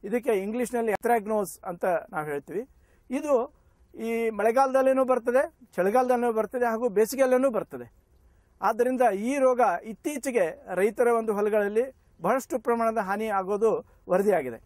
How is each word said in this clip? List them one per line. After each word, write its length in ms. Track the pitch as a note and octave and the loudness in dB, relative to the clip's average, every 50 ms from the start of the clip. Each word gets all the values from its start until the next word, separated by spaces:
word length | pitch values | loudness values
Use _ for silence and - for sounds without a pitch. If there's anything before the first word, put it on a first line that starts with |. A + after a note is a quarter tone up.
| - | -6
ಇದಕ್ಕೆ 280 | A3 G3+ A#3+ A3+ B3 A3+ F#3+ F#3+ | -4 -4 -4 0 0 -2 0 -2
ಇಂಗ್ಲಿಷ್ನಲ್ಲಿ 480 | G3+ A3 B3 B3 G#3 B3 A#3+ A#3 A3+ | -4 -4 -4 -4 -4 -4 -4 -2 -2
ಆಂಥ್ರಾಕ್ನೋಸ್ 680 | G3+ - - A#3 A#3+ A#3 G3 G#3 A3 G#3+ G3+ F3 - - - | -4 -2 0 0 0 0 0 -2 -2 -2 -4 -4 -8 -12 -12
ಅಂತ 200 | F#3+ F3 F3 - | -12 -8 -4 -2
ನಾವು 400 | F#3+ F3 D#3 - - - E3 D#3 | -2 -2 -2 -4 -6 -8 -6 -6
ಹೇಳ್ತೀವಿ. 420 | D3+ D3 C#3+ C#3+ - D#3 F#3+ B3 - _ _ _ _ _ _ _ _ | -4 -6 -8 -8 -8 -8 -8 -8 -10 _ _ _ _ _ _ _ _
ಇದು 440 | B3 C#4+ D#4+ D4 C#4+ A#3 A#3+ C#4+ _ _ _ _ _ _ _ _ _ - | -8 -6 0 0 0 0 0 -2 _ _ _ _ _ _ _ _ _ -8
ಈ 300 | A3 A3+ A#3 A3+ A#3 A3+ | -6 -4 -2 -2 -2 -2
ಮಳೆಗಾಲದಲ್ಲೇನೂ 760 | A3 G3+ G3+ A3+ A3+ C4 C4+ C4+ C4 C4+ C4 C4 C4 C4 C4 | -2 2 0 2 4 4 2 4 4 2 4 4 2 2 2
ಬರ್ತದೆ, 480 | B3 B3+ B3+ A3+ A#3 A#3+ C4 D4 E4+ _ _ - _ _ | 2 0 0 0 0 2 2 0 0 _ _ -20 _ _
ಚಳಿಗಾಲದಲ್ಲೂ 580 | - F3+ G3 G#3 B3+ B3+ B3 B3 A#3 A#3+ A#3+ A3 | -2 -2 2 2 2 2 2 2 2 2 0 0
ಬರ್ತದೆ 320 | A3 G#3+ G#3+ - B3+ B3 | 0 -2 -2 -2 -2 0
ಹಾಗೂ 240 | A#3 A3+ A3+ A#3+ B3 | 0 0 -2 -2 -2
ಬೇಸಿಗೆಯಲ್ಲೂ 600 | F#3 G3+ A3 G#3+ - B3 C4+ C4 B3+ B3+ C4 C#4 | 2 2 0 0 2 0 2 2 4 2 2 0
ಬರ್ತದೆ. 420 | A3 G#3 - _ - B2 A#2+ A#2+ _ _ _ _ _ _ _ _ _ _ _ _ _ _ | 0 -2 -6 _ -12 -14 -14 -16 _ _ _ _ _ _ _ _ _ _ _ _ _ _
ಆದ್ದರಿಂದ 400 | - G#3 A3+ G#3+ A#3+ B3+ C4 A#3+ | 0 0 2 2 2 0 4 4
ಈ 360 | B3+ A#3 G3 G3 G#3 A#3+ C#4 | 4 2 2 0 -2 -2 0
ರೋಗ 240 | C#4+ C4 B3+ B3+ A#3+ B3 G3+ F3 E3+ - | 2 4 2 4 4 4 2 2 0 -4
ಇತ್ತೀಚೆಗೆ 800 | A3 A3 _ _ D#4+ D4+ C#4+ - C#4 A#3 A#3 F#3 D#3+ D#3+ - - - F#3 | -10 -14 _ _ -8 -8 -6 -6 -2 0 0 0 0 -2 -10 -12 -6 -2
ರೈತರ 320 | F3 F#3+ A3 G#3 - B3 | 0 0 0 2 2 2
ಒಂದು 260 | A#3+ A#3 A#3 A3+ A3 G#3 | 2 2 2 0 -2 -2
ಹೊಲಗಳಲ್ಲಿ 640 | G3+ G#3 G#3+ G3+ G#3+ G3+ G3+ G#3 A3 B3 C4+ - _ _ _ _ _ | 0 0 0 2 2 0 2 0 0 -2 -2 -6 _ _ _ _ _
ಬಹಳಷ್ಟು 380 | E3 F3 A#3 C4+ - _ E4 B3 | -2 0 0 0 -2 _ -6 -6
ಪ್ರಮಾಣದ 380 | - - A#3 A#3 A3+ A3+ A3 | -2 -2 0 0 0 0 0
ಹಾನಿ 300 | A3+ G3+ F#3 G3 G#3 A3 | -2 -4 -2 -4 -4 -2
ಆಗೋದು 580 | A3 G#3 F#3+ F#3 F#3 G#3 G3+ A3 A3+ F#3 D#3 - _ _ _ _ - | -2 -2 -4 -2 -2 -2 0 2 2 2 0 -4 _ _ _ _ 0
ವರದಿಯಾಗಿದೆ. 520 | F3 F#3 G3 G#3+ F#3+ E3 C#3 B2+ A#2 - _ | 0 2 4 2 2 2 0 -4 -10 -12 _